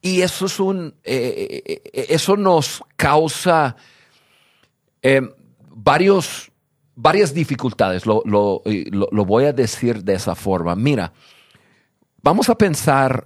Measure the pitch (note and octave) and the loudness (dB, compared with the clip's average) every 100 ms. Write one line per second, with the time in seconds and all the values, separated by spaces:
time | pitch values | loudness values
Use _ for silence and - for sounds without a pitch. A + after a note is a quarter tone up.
0 | F#3 F#3 F3+ - F#3+ - F#3+ F#3+ D#3+ - | -4 0 0 -2 -6 -2 -2 -2 -8 -12
1 | - B2+ B2 - - - - D#2+ - - | -6 -4 -4 -6 -8 -10 -10 -12 -8 -10
2 | - D#3 - G3+ F#3+ E3 - - - - | -2 -2 0 0 2 2 0 -10 -16 -2
3 | D3 D3+ D#3+ - F#3 E3 C3+ - _ _ | 2 2 0 -2 0 2 0 -4 _ _
4 | _ _ _ _ _ _ _ _ _ _ | _ _ _ _ _ _ _ _ _ _
5 | B2+ C3+ B2+ - _ _ - A2+ G2+ D3 | 2 2 0 -12 _ _ -20 -2 0 4
6 | F#3+ F#3+ - - - _ _ _ _ A#2+ | 4 2 0 -10 -16 _ _ _ _ 0
7 | D3+ F#3+ F3+ D#3 D3+ C3+ B2+ - G2 F2+ | 2 4 2 0 -4 -2 -4 0 0 0
8 | A2 G#2+ G#2+ G#2 G2+ F#2+ G#2+ G2+ - G2 | 0 0 2 2 2 -2 -4 -4 -4 -4
9 | G2+ G#2+ F#2+ A2 D3 C3 A#2 - A#2+ G#2+ | -2 0 2 2 2 2 -2 -2 -4 -2
10 | F#2 F#2+ G2 E2+ G2+ F2+ E2+ F2 C3+ B2+ | -2 -2 -4 -6 -4 -2 -2 -2 0 -2
11 | F2 - _ _ _ _ _ _ _ _ | -4 -12 _ _ _ _ _ _ _ _
12 | _ _ C#3+ F#3+ B3 A#3 G3+ D3 - C#3 | _ _ 0 2 2 2 2 2 2 2
13 | C3 B2+ | 2 -2